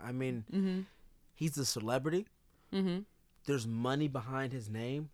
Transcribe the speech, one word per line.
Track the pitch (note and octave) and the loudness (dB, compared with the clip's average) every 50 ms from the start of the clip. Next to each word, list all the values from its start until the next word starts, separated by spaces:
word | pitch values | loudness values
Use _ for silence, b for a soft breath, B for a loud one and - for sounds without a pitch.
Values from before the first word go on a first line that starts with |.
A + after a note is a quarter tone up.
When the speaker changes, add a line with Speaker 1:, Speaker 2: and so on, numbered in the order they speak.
| D#2 | -6
Speaker 1:
I | A#2 | -4
mean, | B2 B2+ C3 C3 B2+ A#2 G#2+ - - | -2 0 0 0 0 -2 -4 -2 0
Speaker 2:
Mm-hmm. | G3 F#3+ F#3+ F#3 F#3+ F#3+ b b b b - - - - - - | 2 2 2 2 0 -4 b b b b -20 -20 -20 -20 -20 -6
Speaker 1:
he's | - D3+ D#3+ C#3+ C#3+ | -2 -2 0 0 0
a | C3+ | 0
celebrity. | - - A#2+ G#2+ A2 B2 C3 C3 D#3 E3 F3+ G#3+ - - _ _ - _ _ _ - - | 0 0 0 0 2 2 2 2 2 2 0 0 -2 -8 _ _ -20 _ _ _ -4 0
Speaker 2:
Mm-hmm. | G3 F#3+ F#3 F3 F#3 G#3 - - _ _ _ _ - - | 2 2 2 2 0 -4 -8 -14 _ _ _ _ -8 -2
Speaker 1:
There's | - C#3+ C3+ A2 | 0 0 0 0
money | A#2 A2+ A2+ A#2+ B2+ C3+ C#3+ D#3 D3 | 0 0 0 2 2 2 2 2 2
behind | C3 C3 A2 C3 C3 C3+ C3+ B2 | 0 -2 -4 -2 -2 -2 -2 -2
his | B2+ C3 A2 G#2 | -4 -6 -6 -4
name. | G#2 A2+ A#2 B2 C3+ D3 D#3 D3 | -4 -4 -2 -2 -2 -4 -4 -6